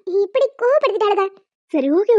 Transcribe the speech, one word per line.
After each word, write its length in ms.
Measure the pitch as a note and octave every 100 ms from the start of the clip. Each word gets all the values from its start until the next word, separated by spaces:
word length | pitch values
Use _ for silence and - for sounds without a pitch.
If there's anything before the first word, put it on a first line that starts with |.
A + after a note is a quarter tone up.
| - F#4+
இப்படி 240 | G4 B4 C5+ -
கோவப்படுத்திட்டாளுக. 640 | A#4+ D5 C5+ G#4+ G#4+ G4+ G4 G4 _ _ _
சரி, 160 | D#4 C4+ D#4+
ஓகே, 160 | G#4+